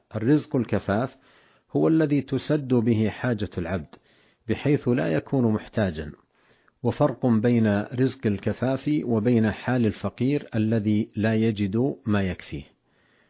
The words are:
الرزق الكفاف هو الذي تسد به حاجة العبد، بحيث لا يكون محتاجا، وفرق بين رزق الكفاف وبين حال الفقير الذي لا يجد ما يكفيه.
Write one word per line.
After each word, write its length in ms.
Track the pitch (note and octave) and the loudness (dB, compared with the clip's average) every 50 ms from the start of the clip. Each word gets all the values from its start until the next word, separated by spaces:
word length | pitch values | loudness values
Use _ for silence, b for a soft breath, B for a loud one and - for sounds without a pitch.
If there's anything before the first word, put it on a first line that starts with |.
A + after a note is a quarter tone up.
| _ _ - | _ _ -8
الرزق 400 | A2 G#2+ B2 D3+ D3 - - - | -4 0 2 2 2 2 0 -2
الكفاف 600 | C3 A#2 - A2+ G2 - - G2 A2 B2+ B2+ - _ b b b b b b b b b b - | -2 -2 0 -2 -2 0 0 0 0 -2 -4 -8 _ b b b b b b b b b b -2
هو 120 | C#3 D3+ D#3+ | 0 2 4
الذي 320 | D#3+ D#3+ D#3+ C#3+ D3 C#3+ | 4 2 2 2 0 0
تسد 540 | - - C#3 B2+ - - D3+ D#3 C#3 B2 B2+ | -2 -2 -4 -4 -2 -2 -2 -2 0 0 2
به 340 | A#2+ A2 A#2+ A2+ G#2+ A2 G#2 | 2 4 4 2 2 2 0
حاجة 420 | - - - B2+ A#2+ G2+ G#2 F2 - F#2+ | -2 -2 -4 -4 -2 -2 -4 -6 -6 -6
العبد، 360 | F2 - F#2+ F2+ D2 - - - b b b b b b b b b - | -6 -4 -4 -6 -6 -8 -16 -20 b b b b b b b b b -4
بحيث 400 | G#2+ - - C#3 D3 C3 - B2+ | -4 -2 0 0 0 2 2 0
لا 180 | B2 C#3 D#3+ | 0 0 0
يكون 460 | E3 D#3 D3 - - C#3 C3+ A#2+ A2+ G#2+ | 0 -2 -2 -2 -2 0 0 2 2 0
محتاجا، 600 | G#2 - - - A#2 G#2 F#2 D#2 D#2 - D2 - - _ _ b b b b b b b b b b - | -2 -4 -6 -2 -2 0 0 -2 -4 -8 -12 -14 -18 _ _ b b b b b b b b b b -4
وفرق 440 | A#2+ - - D3 C#3+ A#2+ - - | -2 0 2 0 0 0 0 0
بين 540 | B2+ A2+ A2 G#2+ A#2+ A#2+ A#2 A2 G#2+ G2+ G2+ | 2 2 4 4 4 4 4 4 4 2 0
رزق 460 | G#2 - - A#2+ C3 B2+ - - - | -2 -2 -2 -2 -2 -2 -2 -2 -2
الكفاف 640 | A2 G2+ F#2+ - A2+ G2+ - A#2+ C3 C3+ C3+ - D3+ D3+ D3+ - | -2 -2 -2 -2 -4 -4 -2 -2 -2 -2 -2 -2 -2 -2 -2 -2
وبين 460 | A#2+ A#2 A2 G#2 B2 B2 A2+ A2 G#2+ | 0 0 0 2 2 4 4 4 2
حال 360 | F#2 - - - B2 B2+ A#2 | 0 -2 -4 -2 0 0 0
الفقير 640 | G#2+ F#2+ - - G2 - - A#2+ C3 D3 C#3+ - - - | 0 0 -2 -6 -8 -4 -2 -2 0 0 -2 -4 -4 -2
الذي 560 | A2+ G#2+ A2 A2+ A2+ G2+ G#2+ G#2+ G#2 A2 - - | -2 0 0 0 0 0 2 2 0 0 -2 -2
لا 180 | G#2 G2+ A2 A2+ | -2 0 2 2
يجد 600 | A2 A2 A2+ A2 G2 G#2 G2 G2 A2+ B2+ C#3+ C#3+ - - | 2 2 2 2 0 -2 -2 0 0 0 -2 -2 -4 -2
ما 160 | A2 G#2 G2+ G2 | 0 0 0 0
يكفيه. 400 | F#2 F2 - - - - C#2+ - - _ _ _ _ _ _ _ _ _ _ _ | -2 -4 -6 -10 -12 -12 -12 -14 -14 _ _ _ _ _ _ _ _ _ _ _